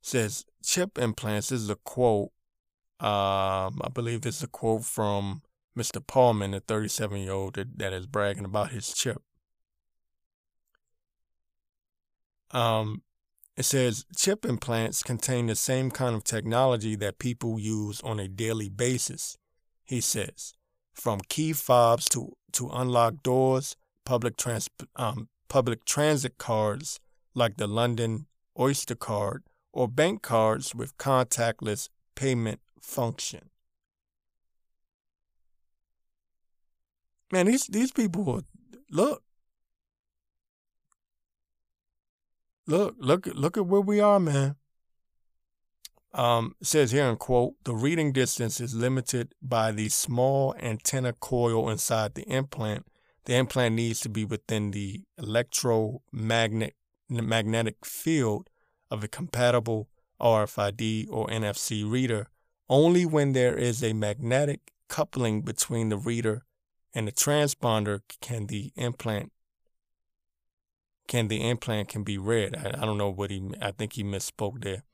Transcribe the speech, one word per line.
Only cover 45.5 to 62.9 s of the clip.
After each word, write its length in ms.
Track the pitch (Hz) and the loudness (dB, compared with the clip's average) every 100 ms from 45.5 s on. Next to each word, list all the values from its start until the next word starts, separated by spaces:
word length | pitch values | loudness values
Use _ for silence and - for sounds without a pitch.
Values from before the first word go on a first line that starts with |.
| _ _ _ - _ _ | _ _ _ -20 _ _
Um, 420 | 131 120 117 113 - | 0 2 4 0 -6
it 80 | - | 0
says 240 | 156 131 | 2 4
here 140 | 135 135 | 4 2
in 100 | 113 | 0
quote, 380 | - 123 123 - | 2 2 2 -2
"The 120 | - 113 | -6 0
reading 360 | 135 165 151 | 2 2 2
distance 480 | 131 123 - 117 - | 2 0 0 -2 -2
is 140 | 120 | -6
limited 600 | 113 123 131 127 123 113 _ | -2 0 0 -2 -4 -4 _
by 300 | 131 117 110 | -2 0 2
the 180 | 107 107 | 0 -2
small 640 | - - 120 131 139 135 - | -2 0 2 2 4 0 -2
antenna 540 | 120 110 - 135 127 | -4 -2 -2 0 -2
coil 560 | 120 - 127 120 113 107 | -4 -2 2 4 2 2
inside 460 | 110 - 113 107 - | 0 0 0 0 -4
the 80 | |
implant. 640 | 220 131 139 - 110 104 - _ _ _ - | -4 -4 -4 -4 -4 -4 -10 _ _ _ 0
The 100 | 123 | 2
implant 400 | 127 131 120 113 | 2 2 2 2
needs 240 | 117 113 | 0 -2
to 80 | 113 | -4
be 160 | 107 107 | -4 -4
within 460 | 107 - 110 104 | -6 -4 -2 -2
the 320 | 101 101 117 - - | -4 -6 -8 -14 -12
electromagnet-, 1600 | 127 110 120 - 131 113 110 127 _ 135 110 113 113 110 110 _ _ _ _ | -2 0 0 -2 2 2 2 -4 _ -6 0 2 2 0 -4 _ _ _ _
magnetic 760 | 120 113 113 107 113 113 - - | -4 0 0 2 0 0 -4 -12
field 640 | - - 160 117 104 - _ _ _ _ | -6 0 2 2 0 -6 _ _ _ _
of 140 | 110 | -8
a 40 | 104 | -8
compatible 840 | - - 117 123 123 113 110 104 _ _ _ | -8 -6 2 4 4 2 -4 -4 _ _ _
R 240 | 120 110 | 4 4
F 140 | 104 - | 2 0
I 140 | 101 | -2
D 360 | 107 110 110 107 | 0 -2 -2 -4
or 200 | 113 107 | -4 -4
N 140 | 113 | -2
F 140 | 107 101 | -2 -2
C 260 | - 110 | -4 -4
reader. 440 | 104 123 127 110 - _ _ _ _ | -2 0 0 -2 -4 _ _ _ _
Only 380 | 131 165 | 6 6